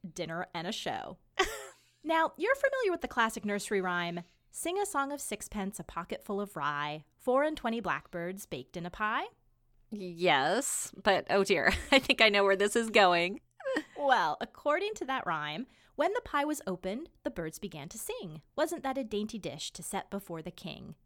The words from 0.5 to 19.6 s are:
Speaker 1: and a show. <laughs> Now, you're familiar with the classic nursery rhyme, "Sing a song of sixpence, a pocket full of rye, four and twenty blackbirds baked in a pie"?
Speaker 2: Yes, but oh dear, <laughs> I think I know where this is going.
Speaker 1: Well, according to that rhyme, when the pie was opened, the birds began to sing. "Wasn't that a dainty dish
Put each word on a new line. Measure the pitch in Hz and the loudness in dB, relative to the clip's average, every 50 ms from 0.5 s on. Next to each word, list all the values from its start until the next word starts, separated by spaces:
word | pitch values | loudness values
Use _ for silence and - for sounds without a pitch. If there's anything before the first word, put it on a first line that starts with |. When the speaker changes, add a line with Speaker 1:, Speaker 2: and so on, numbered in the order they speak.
| _ | _
Speaker 1:
and | 175 160 | -6 -4
a | 175 | -4
show. | 220 - - - 123 - - - - _ _ _ _ - | -6 -4 -4 -4 -4 -4 -6 -8 -12 _ _ _ _ -2
<laughs> | 381 440 440 - - - - _ _ _ _ _ _ 302 | -2 0 0 -8 -12 -14 -18 _ _ _ _ _ _ 0
Now, | 330 320 320 - - - | 2 2 2 2 0 -2
you're | 311 440 539 | 2 2 2
familiar | 554 - 539 554 523 494 392 | 4 2 0 2 2 0 0
with | 339 - | 0 0
the | - 226 | -4 -4
classic | - 247 226 226 - 226 - | 0 2 2 2 0 -4 -4
nursery | 208 202 202 196 - 220 196 | -2 -2 -2 -2 0 0 0
rhyme, | 185 185 175 175 175 170 170 175 170 _ _ _ _ _ | 0 0 0 0 -2 -2 -4 -8 -10 _ _ _ _ _
"Sing | _ - - 330 349 392 | _ -6 -4 -2 0 -2
a | 403 | -2
song | 381 - 285 277 269 | 0 0 -2 -2 -2
of | 285 277 | -4 -8
sixpence, | - - - 202 - - - 214 190 196 202 - | -6 -8 -8 -8 -8 -8 -6 -4 -4 -4 -6 -8
a | 165 | -14
pocket | - - 165 175 - 185 - - | -10 -10 -10 -8 -8 -8 -10 -6
full | - 208 196 | -6 -4 -4
of | 208 202 - | -4 -4 -4
rye, | 160 143 147 147 143 147 151 151 156 151 _ _ _ | -4 -2 -2 -2 -2 -4 -4 -6 -8 -12 _ _ _
four | - 262 247 269 | -2 2 2 4
and | 285 311 311 302 | 4 2 -2 -2
twenty | - 240 226 233 | -4 -4 -4 -2
blackbirds | 208 180 143 143 - - - 175 170 175 190 196 - | -2 -2 -2 -2 -4 -8 -8 -8 -6 -6 -8 -10 -10
baked | _ - 135 127 _ - 180 | _ -10 -10 -10 _ -10 -10
in | 170 | -10
a | 175 | -10
pie"? | 175 - 214 214 220 269 349 466 _ _ _ _ _ _ _ _ _ _ _ _ | -6 -4 -4 -2 -2 -2 -4 -6 _ _ _ _ _ _ _ _ _ _ _ _
Speaker 2:
Yes, | 220 208 190 180 170 165 175 180 151 135 135 156 185 226 - - - - - - - - | -12 -10 -10 -10 -6 0 4 4 6 6 4 4 2 2 0 -2 -4 -4 -6 -8 -12 0
but | - 214 196 175 - - | 2 4 4 4 4 2
oh | - 202 196 | 4 4 4
dear, | - 202 160 - - - - | 4 4 4 4 2 2 2
<laughs> | - - | 2 4
I | - 269 | 4 4
think | 262 - 269 - | 6 4 4 6
I | 226 220 | 6 6
know | 202 202 202 | 8 6 6
where | 196 196 | 6 6
this | 185 202 208 - | 4 4 2 2
is | 233 226 226 | 2 0 4
going. | 208 220 202 180 175 170 170 180 202 277 _ _ _ _ 659 554 523 311 302 - - - | 8 8 8 10 8 6 4 2 -2 -6 _ _ _ _ -6 -2 -2 -2 -4 -4 -8 -2
Speaker 1:
Well, | 285 277 262 220 175 156 147 - | 4 4 6 6 6 2 0 -2
according | 240 - _ - - 294 294 349 392 415 440 - | -4 -8 _ -4 0 0 0 2 0 -2 -4 -6
to | 349 | -4
that | 254 269 262 - | -4 -4 -2 -2
rhyme, | - 165 156 147 147 151 170 262 _ _ _ _ _ _ | -2 -2 -2 -2 -4 -6 -6 -8 _ _ _ _ _ _
when | - 294 359 403 | 0 0 2 2
the | 494 | -2
pie | 480 - - 294 285 | -4 -2 0 0 0
was | 302 302 285 - - | 0 -2 -4 -4 -6
opened, | 185 175 - 185 196 247 330 - _ _ _ | -6 -4 -4 -6 -6 -6 -8 -12 _ _ _
the | 302 | -8
birds | 240 - 165 160 156 - | -6 -4 -8 -8 -8 -8
began | - 196 - 156 135 175 | -12 -10 -10 -10 -12 -12
to | - 220 | -12 -12
sing. | - - 427 508 403 175 151 156 _ _ _ | -10 -8 -8 -8 -10 -12 -12 -14 _ _ _
"Wasn't | - 311 320 349 302 - | -2 -2 0 -2 -4 -4
that | 269 262 277 | -4 -4 -4
a | 262 | -6
dainty | 214 - 208 214 220 - 220 | -4 -4 -4 -4 -4 -8 -8
dish | - 156 123 165 | -8 -8 -8 -8